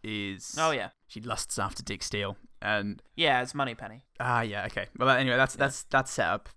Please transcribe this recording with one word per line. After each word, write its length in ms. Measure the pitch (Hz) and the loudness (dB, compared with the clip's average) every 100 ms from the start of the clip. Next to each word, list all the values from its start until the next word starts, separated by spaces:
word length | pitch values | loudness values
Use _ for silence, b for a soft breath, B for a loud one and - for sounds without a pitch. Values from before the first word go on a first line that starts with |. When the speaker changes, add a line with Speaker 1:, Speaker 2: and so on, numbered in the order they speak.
Speaker 1:
is 540 | 104 107 101 95 - 143 | -4 -4 -4 -6 -8 0
Speaker 2:
Oh, 140 | 160 | 2
yeah. 180 | 139 92 _ _ | 2 -4 _ _
Speaker 1:
she 160 | 113 | -12
lusts 360 | 117 104 - - | -6 -4 -2 -2
after 240 | 98 - | -2 -4
Dick 200 | - 101 | -8 -6
Steele 340 | - 104 101 101 - - | -2 -2 -2 -6 -16 -6
and 400 | 104 107 104 101 - - | 0 0 0 -6 -12 0
Speaker 2:
Yeah, 240 | 160 127 | 2 2
it's 140 | 127 | 0
Moneypenny. 500 | 147 131 113 107 113 _ - | -2 -4 -4 -12 -14 _ -4
Speaker 1:
Ah, 220 | 123 120 | 2 2
yeah, 240 | 113 101 98 | 2 -2 -4
okay. 220 | - 90 - | -4 -6 0
Well, 100 | 127 | 4
anyway, 280 | 127 131 123 | 6 4 4
that's, 180 | 131 | 4
Speaker 2:
Yeah. 60 | - | 4
Speaker 1:
that's, 240 | 135 - | 0 0
that's 260 | - 139 127 | 2 2 2
set 160 | - 90 | 0 2
up 220 | 104 - | 0 -4